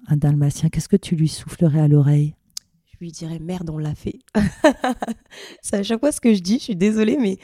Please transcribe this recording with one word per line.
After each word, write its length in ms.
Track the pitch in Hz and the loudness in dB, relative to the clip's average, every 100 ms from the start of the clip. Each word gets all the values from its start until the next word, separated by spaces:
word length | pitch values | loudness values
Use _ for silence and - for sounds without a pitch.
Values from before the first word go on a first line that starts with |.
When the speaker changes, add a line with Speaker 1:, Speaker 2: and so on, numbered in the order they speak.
| - | -2
Speaker 1:
un 80 | 151 | 0
dalmatien. 520 | 143 147 143 - 160 | 2 2 0 0 -2
Qu'est-ce 200 | - - | -2 0
que 60 | 196 | -2
tu 200 | - 165 | 0 0
lui 120 | 156 | 0
soufflerais 520 | - - - 170 156 | -2 -12 0 2 4
à 60 | 151 | 4
l'oreille ? 480 | 147 143 147 151 - _ - - _ _ | 4 4 2 0 -6 _ -20 -20 _ _
Speaker 2:
Je 120 | - | -18
lui 120 | 170 | -16
dirais : « 280 | 156 160 165 | -12 -12 -10
Merde, 280 | 160 180 170 | -10 -8 -8
on 60 | 156 | -6
l'a 160 | 151 147 | -6 -6
fait. » 240 | - - _ 214 208 - | -10 -12 _ -2 -2 2
<laughs> 1000 | 302 - 254 247 - 220 _ - - - | 2 2 -2 -4 -8 -10 _ -20 -20 -14
C'est 160 | - 202 | -4 -2
à 60 | |
chaque 160 | 202 226 | -2 -2
fois 120 | 285 | 0
ce 80 | - | 2
que 120 | 233 | 2
je 80 | 208 | 2
dis, 160 | 175 247 | 2 -2
je 40 | |
suis 120 | - 175 | -2 0
désolée, 420 | 208 214 220 285 | 0 2 2 2
mais, 180 | 208 190 | 0 -2